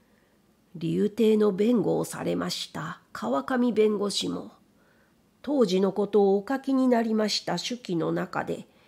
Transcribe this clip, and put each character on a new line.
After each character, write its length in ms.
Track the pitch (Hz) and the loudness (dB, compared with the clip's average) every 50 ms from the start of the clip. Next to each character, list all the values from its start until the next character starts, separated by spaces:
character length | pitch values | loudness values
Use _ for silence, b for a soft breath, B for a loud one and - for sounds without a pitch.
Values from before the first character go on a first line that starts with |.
| b b b b b b b b b b b _ _ _ - | b b b b b b b b b b b _ _ _ -14
龍 360 | 170 170 165 165 185 196 208 | -8 -4 -2 0 0 0 -2
帝 260 | 202 - 226 214 220 | 0 2 4 4 4
の 160 | 214 214 208 190 | 4 4 2 2
弁 300 | 180 208 233 247 220 165 | 2 2 2 4 2 2
護 160 | 160 160 160 | 2 0 0
を 80 | 160 | -2
さ 180 | - - 165 160 | -4 -6 -8 -4
れ 100 | 170 175 | -4 -4
ま 140 | 180 175 180 | -2 -4 -4
し 240 | - - - - - | -6 -8 -8 -10 -10
た 300 | 165 151 160 170 - _ _ - | -10 -10 -10 -10 -14 _ _ -14
川 320 | - 214 233 254 277 262 | -8 -6 -2 -2 -2 -2
上 300 | - 269 247 247 247 202 | -2 0 0 2 2 4
弁 240 | 208 214 214 214 196 | 4 4 2 2 0
護 100 | 202 202 | -2 -2
士 200 | 185 - 196 175 | -4 -4 -4 -4
も、 220 | 175 180 - 208 - _ _ _ b b b b b b b b b b b _ _ _ - | -6 -6 -8 -12 -18 _ _ _ b b b b b b b b b b b _ _ _ -8
当 240 | - 294 277 233 | -2 2 2 2
時 160 | 180 185 185 196 | 4 4 2 2
の 100 | 190 190 | 2 0
こ 140 | - 202 | 0 -4
と 240 | 202 - 208 202 196 | 2 4 4 4 6
を 80 | 190 202 | 4 2
お 80 | 196 - | 0 -2
書 120 | 269 269 | -6 -6
き 120 | 269 269 269 | -2 0 0
に 160 | 262 262 254 | 2 4 4
な 140 | 240 226 226 | 4 2 2
り 100 | 220 220 | 0 0
ま 160 | 214 214 202 | 0 0 0
し 160 | - - - | -2 -4 -4
た 140 | - 170 175 | -4 -6 -4
手 180 | - - 247 | -4 -6 -8
記 180 | 240 - - 180 | -8 -6 -4 -2
の 160 | 160 160 160 | -2 0 -2
中 340 | 165 175 175 - - - - | -2 -2 -4 -6 -6 -6 -4
で、 220 | 175 165 - - b b b b | -4 -6 -8 -8 b b b b